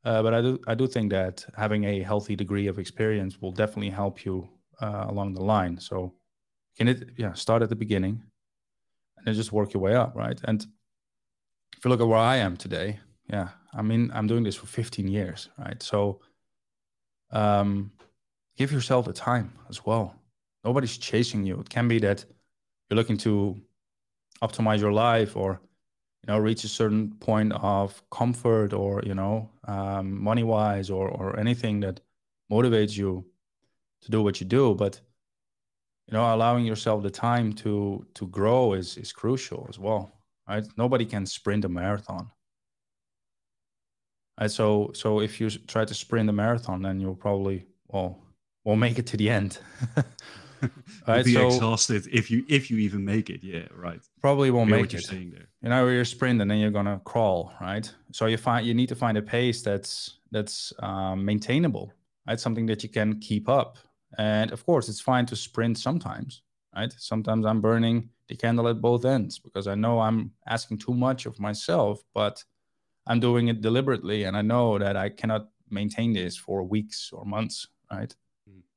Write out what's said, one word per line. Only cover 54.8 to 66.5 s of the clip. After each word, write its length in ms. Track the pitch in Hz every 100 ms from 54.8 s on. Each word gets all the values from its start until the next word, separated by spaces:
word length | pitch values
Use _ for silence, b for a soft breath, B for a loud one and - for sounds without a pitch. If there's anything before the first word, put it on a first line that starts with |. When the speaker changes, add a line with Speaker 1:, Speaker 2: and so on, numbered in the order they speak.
| 98
Speaker 2:
what 60 |
you're 60 | 85
Speaker 1:
it. 60 | -
Speaker 2:
saying 240 | 92 87
there. 160 | - - _
Speaker 1:
You 80 | 117
know, 180 | 127 127
you're 160 | 123
sprinting, 460 | 117 - 131 120 101
then 80 | 107
you're 120 | 107
gonna 300 | 104 101 101 -
crawl, 480 | 120 110 90 82 -
right? 280 | 90 104 113 - _
So 140 | - 110
you 100 | 113
find, 320 | - 117 117
you 60 |
need 160 | 117 127
to 60 | 123
find 220 | 120 110
a 40 |
pace 400 | 107 120 123 117
that's, 580 | 107 101 - - - - _
that's, 420 | 110 104 - - -
uh, 360 | 98 95 95 95
maintainable, 800 | 101 104 107 135 170 101 - _ _ _ -
right? 100 | 117
Something 280 | 117 113 113
that 180 | 107
you 60 | -
can 320 | 117 107 107
keep 260 | - 104 107
up. 300 | 135 - - _ _ _ -
And 340 | 107 107 110
of 140 | - -
course, 240 | 165 110
it's 100 | 107
fine 260 | - 127 120
to 80 | 117
sprint 400 | - - 117 113
sometimes, 640 | 131 170 - - 143 - _